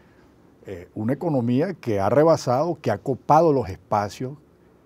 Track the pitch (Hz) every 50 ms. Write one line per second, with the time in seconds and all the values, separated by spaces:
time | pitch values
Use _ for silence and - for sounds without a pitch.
0 | _ _ _ _ _ _ _ _ _ _ _ _ - 104 95 87 90 - - 110
1 | 107 117 147 - 180 165 143 127 117 120 123 135 165 190 165 - - 123 101 95
2 | 98 107 120 143 156 165 156 156 - 131 123 135 160 175 160 - - 120 104 -
3 | - 139 123 - _ - 143 160 170 160 139 127 113 95 90 - _ - 110 104
4 | 104 101 - - 127 131 147 - _ _ _ _ _ _ _ _ _